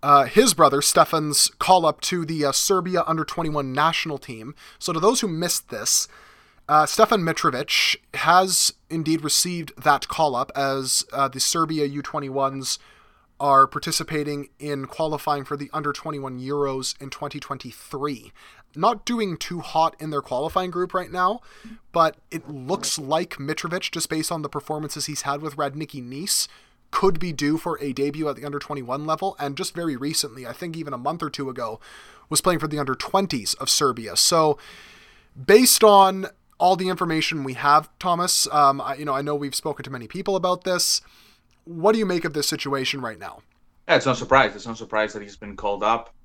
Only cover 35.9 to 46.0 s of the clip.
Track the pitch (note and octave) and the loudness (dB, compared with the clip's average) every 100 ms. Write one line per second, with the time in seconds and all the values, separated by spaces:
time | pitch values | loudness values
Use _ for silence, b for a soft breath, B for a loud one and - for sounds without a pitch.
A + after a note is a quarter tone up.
35.9 | G3+ F#3+ F#3+ F#3+ _ _ _ F3+ F#3 F#3 | 10 8 4 -8 _ _ _ 2 4 0
36.9 | F3+ F3 D#3+ D#3 D#3+ C3+ B2 C#3+ D3 D#3+ | -2 0 0 0 -2 -6 -2 4 4 4
37.9 | _ F#3 E3+ F3+ - - D3 C#3+ C#3 A#2 | _ -2 0 2 0 2 4 6 4 -4
38.9 | C#3 D3 C3+ C#3+ D3 C#3+ - - C#3 C3+ | -6 -4 -2 -2 -4 -4 -6 -6 -8 -8
39.9 | C3 A2+ F3+ G3 F#3+ F3+ F3+ F#3+ F3+ - | -12 -10 -6 -2 0 0 0 0 0 0
40.9 | - b b b b _ _ - E3+ F3+ | -2 b b b b _ _ -16 0 2
41.9 | A3 G#3 F3 E3+ D3+ C#3+ - D3 C3+ C3+ | 2 2 0 -2 -2 -4 -4 -4 -2 -2
42.9 | C#3 B2 G#2+ F#2+ - _ _ _ _ - | -4 -8 -10 -14 -16 _ _ _ _ 2
43.9 | C#3+ C#3 B2+ - C3+ A2+ G#2 A#2 A2 G#2+ | 4 4 -2 4 4 4 -2 -12 -12 -6
44.9 | A2 G#2+ G#2+ G2+ - G#2 G2 G#2 G2+ G#2 | -2 -2 -6 -16 -16 -16 -8 -6 -2 0
45.9 | A#2 | 0